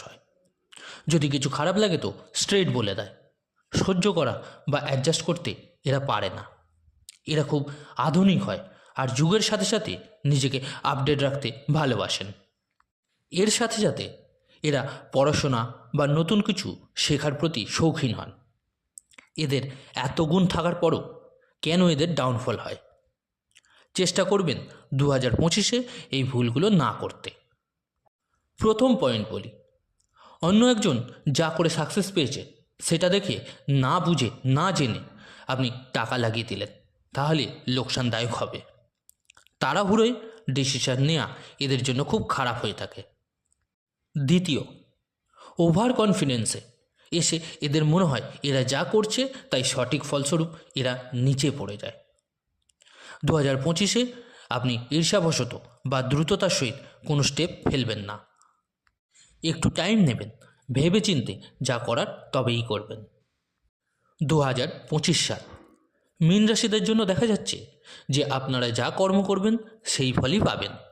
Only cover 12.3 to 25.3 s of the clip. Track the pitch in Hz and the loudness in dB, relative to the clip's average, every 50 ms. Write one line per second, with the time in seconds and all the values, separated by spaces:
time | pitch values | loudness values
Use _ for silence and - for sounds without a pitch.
12.3 | - - _ _ _ _ _ _ _ _ _ _ _ _ _ _ _ _ _ - | -14 -18 _ _ _ _ _ _ _ _ _ _ _ _ _ _ _ _ _ -8
13.3 | 151 170 196 214 - - 240 226 - 214 208 160 - - 95 101 - - - _ | -2 0 0 0 2 0 -2 -2 0 0 0 0 0 -2 -8 -10 -12 -18 -20 _
14.3 | _ _ _ _ _ _ - 151 143 131 120 - - - - - - 127 139 151 | _ _ _ _ _ _ -2 0 0 0 -2 -4 -10 -14 -10 -2 2 2 4 4
15.3 | 147 - - 143 127 117 113 120 - - - - - 143 147 139 147 160 165 165 | 2 0 0 0 0 0 -2 -4 -8 -16 -14 -6 -2 0 2 2 2 0 2 2
16.3 | 220 208 202 - 196 - - 98 90 - - _ - - - - 151 139 - 151 | 2 2 2 0 -2 -4 -4 -10 -10 -12 -16 _ -6 -4 0 0 0 0 0 -2
17.3 | 135 - 170 160 - 120 98 - - - 165 160 151 - - 117 104 92 - - | -2 0 -2 -2 -2 -2 -6 -4 0 2 2 2 2 2 -2 -2 -2 -4 -8 -12
18.3 | - _ _ _ _ _ _ _ _ _ _ _ - - _ _ - - _ _ | -16 _ _ _ _ _ _ _ _ _ _ _ -20 -20 _ _ -20 -20 _ _
19.3 | - - 156 135 135 127 131 139 - - - - - - 127 135 - - 165 156 | -6 -4 -2 0 0 -2 -2 -4 -12 -16 -16 -12 -8 -6 -4 -4 0 0 0 2
20.3 | 165 196 185 185 - 170 160 175 170 - 165 160 147 95 - - - - - - | 4 4 4 2 2 0 0 -2 0 2 2 2 0 0 -4 -8 -16 -20 -20 -20
21.3 | _ _ _ _ _ - - 151 165 185 185 175 160 135 156 175 165 143 127 131 | _ _ _ _ _ -6 -2 0 2 4 4 4 4 2 2 0 0 0 0 0
22.3 | 123 110 - 127 107 - - - - - - - _ _ _ _ _ _ _ _ | 0 0 -2 -2 -4 -4 -4 -10 -12 -12 -16 -20 _ _ _ _ _ _ _ _
23.3 | _ _ _ _ _ _ _ _ _ _ _ _ - - 180 175 - 208 185 185 | _ _ _ _ _ _ _ _ _ _ _ _ -2 -2 0 2 2 2 2 2
24.3 | 202 202 190 151 113 - - - - - - - 143 131 143 143 139 131 123 123 | 2 2 2 0 -2 -4 -8 -14 -20 -18 -10 -4 -2 2 2 4 4 4 2 2